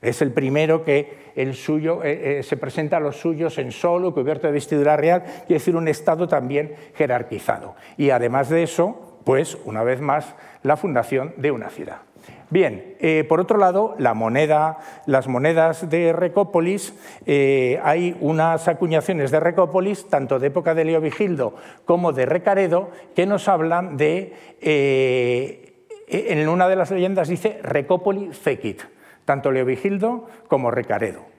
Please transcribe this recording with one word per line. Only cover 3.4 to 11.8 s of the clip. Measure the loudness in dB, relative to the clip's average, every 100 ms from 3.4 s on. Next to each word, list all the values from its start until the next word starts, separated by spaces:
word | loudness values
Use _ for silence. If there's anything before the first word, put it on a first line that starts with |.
| -4 -4
en | -8
solo, | -4 -2 0 0 -2
cubierto | -2 -2 -2
de |
vestidura | -2 -2 2 4 4
real, | 4 2
quiere | -2 -16 0 0
decir | 2 0
un | 0
Estado | 0 0 0 0
también | 0 0 -2 -4 -10 -20 -2
jerarquizado. | 0 0 -2 -10 -4 -4 -4 -18 -20 0
Y | 2
además | 4 2 0 0
de | 0
eso, | 0 0 0 -2 -16 -8
pues, | 0 2 0 -6 -8
una | -2
vez | 0 0
más, | 0 -2 -2 -18 -20 -8
la | 0 0
fundación | 2 0 0 -2 -2 -2
de | -2
una | -2 -8
ciudad. | -12